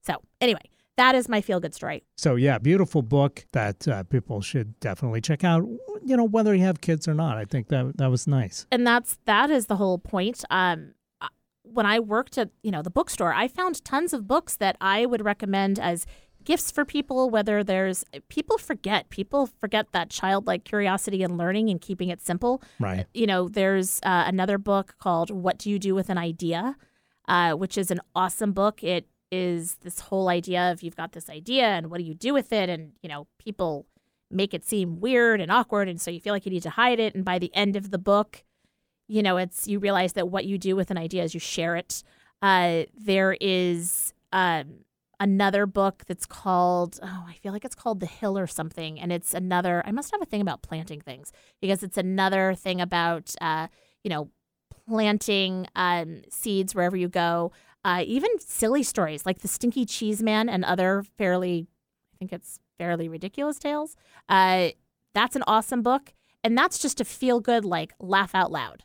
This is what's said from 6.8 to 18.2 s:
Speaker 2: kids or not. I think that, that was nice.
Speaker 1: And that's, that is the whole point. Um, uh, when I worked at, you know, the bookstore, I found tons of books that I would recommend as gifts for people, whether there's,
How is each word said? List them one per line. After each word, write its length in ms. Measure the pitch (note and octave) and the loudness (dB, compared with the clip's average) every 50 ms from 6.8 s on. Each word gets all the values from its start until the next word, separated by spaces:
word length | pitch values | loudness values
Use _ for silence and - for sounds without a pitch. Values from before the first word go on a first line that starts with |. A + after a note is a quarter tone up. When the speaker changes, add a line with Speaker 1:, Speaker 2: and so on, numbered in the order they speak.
Speaker 2:
kids 260 | - - E3 D#3 - E3 | 0 -2 0 0 0 0
or 60 | D#3 | 0
not. 220 | D3+ E3 D#3 A2+ | 0 0 0 -2
I 80 | A2 G#2+ | -2 -4
think 240 | G2+ - C3+ G#2+ _ | -2 -4 -4 -2 _
that, 280 | D3 C3 B2 C3 C#3+ - | 0 0 0 -2 -2 0
that 120 | C3+ C3 | 2 2
was 160 | B2+ A#2+ - | 2 2 2
nice. 400 | - C#3+ C3 A#2 F#2 - - - _ | 2 2 2 2 0 -6 -12 -4 _
Speaker 1:
And 160 | C4 B3 A#3+ | 0 2 4
that's, 320 | A#3+ A#3 A#3+ A#3+ - - _ _ | 4 4 4 2 -2 -10 _ _
that 240 | - G#3 G#3 C4 D4 | 2 4 4 6 4
is 160 | D#4 C4 G#3+ | 4 2 2
the 100 | - G#3 | 0 0
whole 220 | F#3 G3+ F#3+ F3+ F3 | 2 2 2 2 0
point. 460 | _ - - F#3+ F#3 G#3+ B3 - - - | _ -4 -2 0 0 0 -2 -6 -6 -2
Um, 440 | - F#3 F#3 F3+ E3+ D#3+ D#3 - _ _ _ _ _ _ | 2 2 2 2 0 -2 -6 -16 _ _ _ _ _ _
uh, 80 | - - _ _ _ _ _ _ _ | -14 -14 _ _ _ _ _ _ _
when 220 | - A3 A#3+ G#3+ | -6 -2 0 2
I 120 | G3+ G#3+ A#3 | 4 2 2
worked 380 | A#3 G#3 G#3 A3+ C4+ - - C4+ | 2 0 0 -2 -2 -2 -2 -4
at, 120 | A3+ - _ _ | -4 -4 _ _
you 80 | - A3 | -6 -4
know, 120 | F#3 D#3 | -4 -4
the 80 | D#3 F3 | -4 -2
bookstore, 420 | - C4+ F4 - - - G3 E3+ D3+ | 0 0 0 0 -2 -2 0 0 2
I 140 | - A3+ B3+ | 2 0 -2
found 360 | - - F4+ F#4 D#4 - _ | -2 -2 -2 -2 -2 -4 _
tons 280 | - C4+ C#4 E4+ F4 | -2 -2 0 0 0
of 140 | - B3+ G#3 G3 | -2 -4 -2 2
books 280 | B3+ D#4+ - - - | 0 0 0 -2 -6
that 200 | - G#3 G3 F#3 - | -2 0 -2 0 0
I 260 | - F#3+ G3 G#3+ A#3+ | 2 2 2 4 2
would 180 | B3 A#3+ A3 G#3 | 0 0 0 0
recommend 540 | G#3 G3+ _ - G3 G3 G3 G3 G3 G3 G3+ | -2 -2 _ -2 -2 0 2 2 2 0 0
as 280 | - F3+ E3+ E3 - - - - _ _ _ _ - | 0 -2 -2 -2 -6 -12 -16 -20 _ _ _ _ -2
gifts 260 | - D#4+ E4 - - | 0 0 0 0 -4
for 140 | - D4 D4 | -2 -2 -2
people, 440 | - - C#4+ C#4+ - C4+ B3+ C4 B3+ | -2 -2 -4 -4 -2 0 0 0 2
whether 360 | A3+ G#3+ G3+ G#3+ G#3 G#3 G3+ | 2 2 2 2 2 0 2
there's, 400 | G3 F#3+ F#3+ F#3+ F#3+ F#3 - - _ - C#3 | 0 0 0 0 0 -2 -4 -8 _ -14 -18